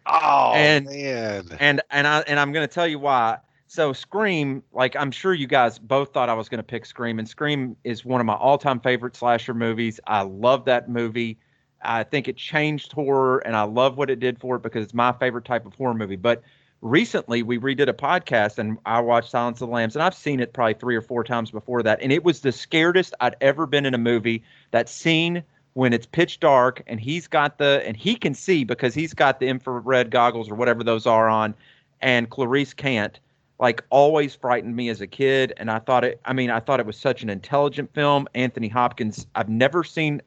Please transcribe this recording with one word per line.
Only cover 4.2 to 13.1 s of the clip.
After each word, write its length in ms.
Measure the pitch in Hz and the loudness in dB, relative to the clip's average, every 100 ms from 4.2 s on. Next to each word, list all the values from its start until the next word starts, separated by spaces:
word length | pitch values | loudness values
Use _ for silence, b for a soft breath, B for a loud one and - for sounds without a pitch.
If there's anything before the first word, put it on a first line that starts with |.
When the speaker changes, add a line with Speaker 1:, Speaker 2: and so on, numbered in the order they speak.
| 214 165 139 135 - | 0 0 -2 -6 -6
Speaker 2:
like, 240 | - 127 139 | -2 0 0
I'm 140 | 143 | -4
sure 240 | - 190 | -4 -2
you 120 | 175 131 | -2 2
guys 320 | 139 117 110 | 2 2 0
both 360 | 113 139 139 | -2 0 0
thought 160 | 143 120 | 0 0
I 40 | |
was 140 | 113 107 | -2 -4
gonna 140 | 117 | -8
pick 240 | 110 117 - | -8 -12 -12
Scream, 320 | - 117 110 | -8 -6 -6
and 100 | 110 | -8
Scream 480 | - 147 143 127 - | -6 -4 -2 -6 -8
is 220 | 123 113 123 | -10 -8 -2
one 160 | 127 | 0
of 40 | 113 | 0
my 80 | |
all-time 460 | 104 131 143 143 123 | 2 2 2 2 0
favorite 340 | 131 123 117 | 0 -2 -4
slasher 380 | - 123 117 120 | -4 0 0 -2
movies. 480 | 117 117 113 113 110 - | -2 -2 -2 -4 -4 -2
I 160 | 104 | -2
love 420 | 98 98 120 131 | -2 0 2 4
that 240 | 127 123 117 | 2 0 0
movie. 500 | 120 117 120 113 110 _ _ _ _ | -4 -4 -4 -6 -8 _ _ _ _
I 220 | - 117 | -6 -4
think 220 | 107 143 127 | -2 -4 -4
it 120 | 123 | -8
changed 520 | - 156 151 147 - | -4 -2 0 -2 -6
horror, 480 | 143 139 | -4 0